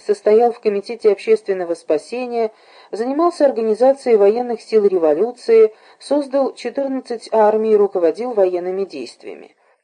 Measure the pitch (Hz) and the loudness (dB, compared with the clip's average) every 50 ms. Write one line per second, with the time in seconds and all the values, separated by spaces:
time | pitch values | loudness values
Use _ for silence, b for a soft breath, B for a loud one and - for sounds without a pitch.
0 | - - 208 - - 208 214 220 240 240 220 - - 220 202 202 196 - 233 220 | -6 -4 -4 -2 0 2 4 4 4 2 0 -2 -4 -4 -4 -4 -6 -8 -8 -2
1 | - 214 196 196 - 226 220 214 - - 196 185 175 170 170 165 - - 160 151 | 0 0 0 0 0 0 -2 0 0 -4 -6 -4 -4 -6 -6 -6 -4 -4 -4 -4
2 | - - 226 247 254 240 240 233 226 220 b b b b b b b b b 196 | -4 -6 -10 -10 -8 -6 -4 -4 -4 -4 b b b b b b b b b -6
3 | 233 254 277 294 339 349 339 - 294 269 226 220 226 220 214 202 247 262 269 269 | -6 -4 -2 0 0 0 0 2 0 0 0 0 -2 -2 0 2 2 2 2 2
4 | - 254 233 202 202 196 220 240 247 240 233 - - - 220 220 202 202 185 180 | 0 2 2 4 4 4 2 2 -2 -6 -8 -10 -6 -2 0 2 2 2 2 2
5 | 160 156 147 160 214 240 240 - - - 226 226 220 214 B B B B B B | 2 2 2 0 -2 -4 -4 -6 -2 2 4 4 4 4 B B B B B B
6 | - - 269 294 277 262 269 277 269 233 - - - 240 226 277 277 269 262 262 | -8 -4 -2 -2 -2 -2 -2 -2 -2 -4 -6 -8 -12 -10 -8 -6 -6 -6 -6 -8
7 | 262 - 240 220 - - - 220 214 208 214 220 220 220 214 202 208 196 - 185 | -8 -10 -12 -12 -8 -4 0 2 2 2 2 0 0 2 2 2 2 2 0 0
8 | 170 160 156 185 240 254 233 208 190 185 180 175 175 180 185 190 196 175 170 139 | 0 0 0 -2 -6 -4 -2 0 0 0 0 -2 -6 -6 -6 -6 -8 -8 -10 -12
9 | 117 - - _ - 104 85 76 - - _ _ _ _ _ _ | -14 -14 -16 _ -20 -18 -18 -18 -20 -20 _ _ _ _ _ _